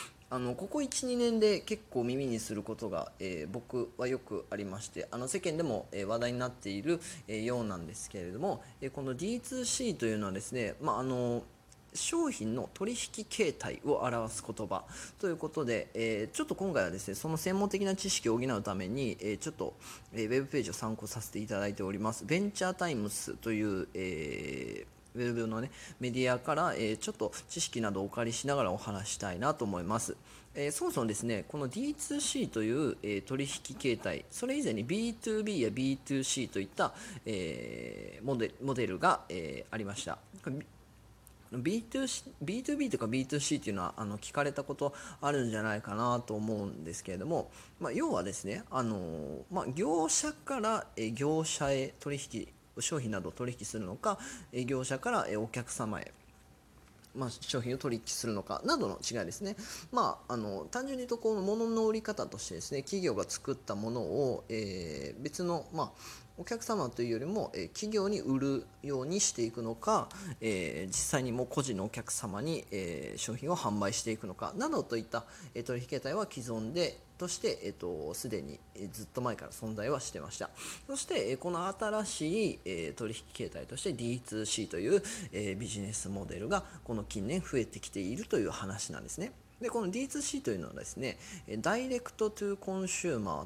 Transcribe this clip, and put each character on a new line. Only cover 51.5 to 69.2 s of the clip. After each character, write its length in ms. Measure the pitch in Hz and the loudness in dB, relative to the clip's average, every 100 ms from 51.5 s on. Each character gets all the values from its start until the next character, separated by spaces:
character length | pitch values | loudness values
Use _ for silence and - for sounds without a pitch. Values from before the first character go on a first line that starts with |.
| - 143 | 2 4
へ 200 | 135 135 - | 4 2 -4
取 180 | 143 143 - | -4 -4 -4
引、 160 | 110 - - - - | -6 -6 -12 -14 -4
商 220 | - 156 | 0 0
品 100 | 117 | 0
な 80 | 101 | -2
ど 100 | 87 | -2
を 20 | |
取 200 | - 123 123 | -4 -4 -4
引 60 | 101 | -6
す 120 | 110 | -4
る 80 | 90 | -4
の 120 | 98 | -2
か、 200 | 220 196 262 - 170 | 0 0 -4 -12 -6
え 60 | 127 | -2
ー、 60 | 123 | 0
業 200 | 131 127 | 0 0
者 120 | 131 | 0
か 140 | 240 | 2
ら、 160 | 220 - | 2 2
え 60 | 107 | 0
ー、 40 | |
お 100 | 113 | -2
客 200 | 123 117 | -4 -4
様 280 | - 110 98 | -4 -2 -4
へ、 140 | - - - - - - - - - - - | -6 -14 -20 -20 -20 -20 -20 -20 -20 -20 -12
ま 120 | 131 123 | -4 -4
あ、 40 | |
商 320 | - - 131 | -4 -2 0
品 140 | 120 131 | 0 0
を 20 | |
取 200 | 143 113 | 0 0
引 60 | - | -2
す 200 | - 117 | -2 0
る 60 | |
の 120 | 101 | 0
か 180 | - - | -2 -2
な 140 | 254 311 | 2 2
ど 100 | 117 | 2
の 100 | 90 | 0
違 240 | - 113 | -2 -2
い 20 | 165 | -2
で 60 | |
す 80 | - | -4
ね。 160 | 202 214 226 - - | -6 -6 -8 -10 0
ま 320 | 247 196 - - | 4 4 2 -2
あ、 40 | |
あ 40 | - | -2
の、 280 | 104 98 - | -2 -2 -2
単 160 | 247 269 | -4 -2
純 60 | |
に 60 | 262 | -2
言 60 | 247 | -2
う 40 | |
と、 80 | 233 | 2
こ 180 | 220 214 | 2 4
の 60 | |
物 280 | 190 220 226 | 4 2 4
の 160 | 226 220 | 4 4
売 80 | 220 | 4
り 60 | |
方 260 | 220 202 - | 0 -2 -2
と 100 | 98 | -4
し 100 | - | -6
て 80 | 82 | -6
で 60 | |
す 120 | - | -2
ね、 80 | 139 | -2
企 220 | - 196 | 0 2
業 100 | 170 | 4
が 120 | 101 87 | 2 0
作 260 | - - | -2 -2
っ 20 | 131 | -2
た 200 | - 101 | -2 -2
も 160 | 110 | 0
の 80 | 120 | 0
を、 460 | 82 113 135 107 - | 2 4 4 2 0
え 640 | 110 101 92 85 69 69 - | -2 0 -2 -4 -4 -6 -6
ー、 20 | |
別 220 | 143 - | -6 -2
の、 240 | 175 165 - | 0 0 -2
ま 200 | 160 120 | -2 -2
あ、 280 | - - - - - | -4 -16 -16 -16 -10
お 80 | 175 | -4
客 180 | 233 | -4
様 260 | 233 208 123 | 0 0 2
と 140 | 120 | 2
い 40 | 120 | 2
う 20 | |
よ 100 | 113 | 2
り 60 | 147 | 0
も、 260 | 208 - | 0 0
え 100 | - | -2
ー、 40 | 85 | -4
企 260 | - 214 | -4 0
業 140 | 214 196 | 2 4
に 140 | 208 | 2
売 180 | 127 135 | 4 4
る 260 | 139 127 - - | 4 2 -2 -8
よ 200 | 143 131 | -2 0
う 40 | 139 | 2
に 140 | |
し 140 | 196 | 2